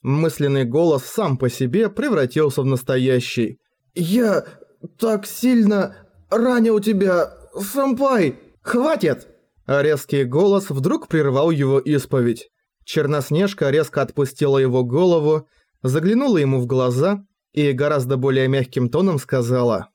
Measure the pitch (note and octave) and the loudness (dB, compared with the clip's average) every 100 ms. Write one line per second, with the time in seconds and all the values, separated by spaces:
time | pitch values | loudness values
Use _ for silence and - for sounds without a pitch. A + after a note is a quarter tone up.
0 | C3 C#3+ E3 - C#3+ C#3 B2 C#3 E3+ C#3 | -2 0 0 -2 -2 0 0 0 2 0
1 | - - F#3+ C3 B2 - C3 F3 G#3+ G3+ | -2 -4 -2 0 -2 -2 -2 0 0 -2
2 | C#4+ F#3+ C3 D#3 D3+ C3 C3 B2+ - C3 | -2 0 0 0 0 0 -2 -2 -2 0
3 | B2+ B2+ B2+ - A2 - _ _ _ - | 2 0 0 -4 -4 -6 _ _ _ -6
4 | E3 G#3+ A3+ F3 - - - _ - _ | -2 0 2 0 -4 -20 -20 _ -20 _
5 | A3+ G#3+ G3+ - B3 A#3+ G#3 G#3 F#3 - | -2 -2 -6 -2 2 4 4 2 -2 -6
6 | - _ _ G#3+ B3 A#3+ A3+ G#3+ G3+ G3+ | -20 _ _ 0 2 2 2 2 0 0
7 | G3 F3 D3 - - D#3 G3 C4+ C#4 B3 | 2 0 -2 -6 -16 -12 -6 -2 -2 0
8 | C#4 A#3+ D#3 - - _ - A#3+ C#4+ D#4 | 0 2 0 -2 -18 _ -4 -2 0 0
9 | D#3+ B2 - _ _ _ - C#3 D3 D3 | 0 -2 -8 _ _ _ -2 0 2 -2
10 | - C#3+ B2+ C#3 G3 G3 G3 C3+ C#3+ D4+ | -2 -2 0 2 2 2 -2 -4 -2 -2
11 | - D#3+ C#3 C3 D#3+ D#3 C3+ C3+ - D3 | -2 0 0 2 0 2 2 2 2 -2
12 | - C3 A#2+ A2+ - _ _ _ - D#3 | 0 0 0 -2 -10 _ _ _ -6 -4
13 | C#3+ D3 C3+ D3+ G3 G3 C#3+ C#3+ D3 - | -2 -2 -2 -2 -2 -2 0 0 0 -2
14 | - - C3+ - C#3+ C3+ C3 B2+ B2 C3+ | -4 -2 -4 -2 0 2 2 0 0 0
15 | F3+ E3+ D3+ D#3 D#3 _ _ _ C3 C#3 | 2 2 2 0 -4 _ _ _ -2 0
16 | E3+ A3+ C#4 F#3 C#3 C3+ B2 C3 B2+ B2 | 2 2 2 2 2 0 0 0 0 0
17 | F3 G3+ G3 _ _ - D3 B2+ D3 D3 | 0 -2 -8 _ _ -2 0 2 0 0
18 | B2 C3+ C3+ C3 C3 C3+ C3 - A#2+ D3 | 0 0 2 2 2 0 -2 -2 0 0
19 | F#3+ D3 - C3+ A#2+ B2+ B2 G#2 F2+ | 0 0 -2 -2 0 0 0 -2 -6